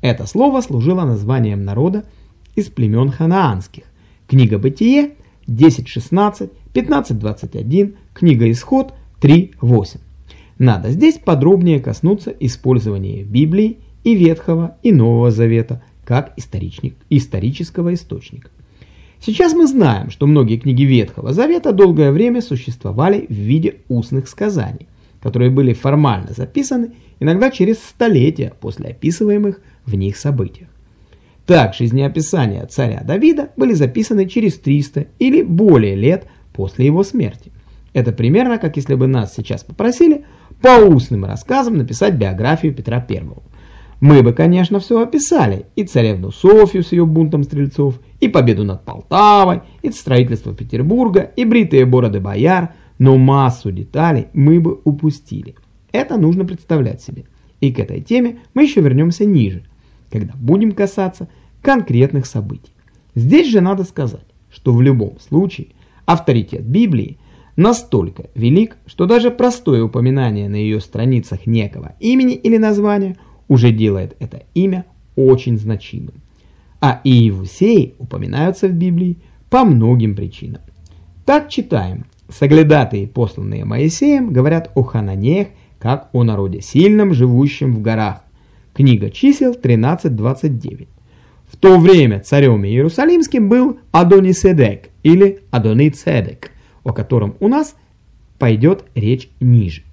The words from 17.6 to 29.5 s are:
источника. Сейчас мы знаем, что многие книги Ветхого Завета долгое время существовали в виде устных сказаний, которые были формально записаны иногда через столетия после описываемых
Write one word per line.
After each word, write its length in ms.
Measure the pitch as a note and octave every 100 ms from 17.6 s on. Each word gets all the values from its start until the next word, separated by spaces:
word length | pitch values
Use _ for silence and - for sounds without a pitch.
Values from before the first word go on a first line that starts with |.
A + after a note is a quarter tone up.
| E3 - E3+
источника. 560 | F3 - - - - - _ _ _ - _ - _
Сейчас 320 | - A3 F4+
мы 140 | D#4+ D#4
знаем, 420 | C4+ E3 G2+ -
что 180 | - C#3+
многие 300 | D3+ A#2+ A2+
книги 260 | C#3 B2+
Ветхого 480 | C#3 B2+ G#2 - A2+
Завета 400 | D3+ C#4+ E4+ -
долгое 400 | G3 G3 D#3 C#3+
время 300 | D3 A#3 B3
существовали 840 | A3+ B2 B2+ A#2+ - G2+ E3 G3+ -
в 40 |
виде 440 | G2+ G#2 D3 E3 - _
устных 400 | B2 A2+ C3+ C3+
сказаний, 600 | - G#3 F#3 F#2+ - - _ _ _
которые 300 | - A#2 B2
были 200 | C3 C3+
формально 640 | A#2 C3+ D3 D3 G2+ F2+
записаны 580 | A2+ B2 - C4+ B3 A#3 - _ _
иногда 300 | D3 F3 B3+
через 260 | C4 F#3 A3
столетия 720 | - _ A#3 E3 C3+ - - -
после 300 | G#2+ G2+ -
описываемых 720 | B2 - F3 - G3+ G#3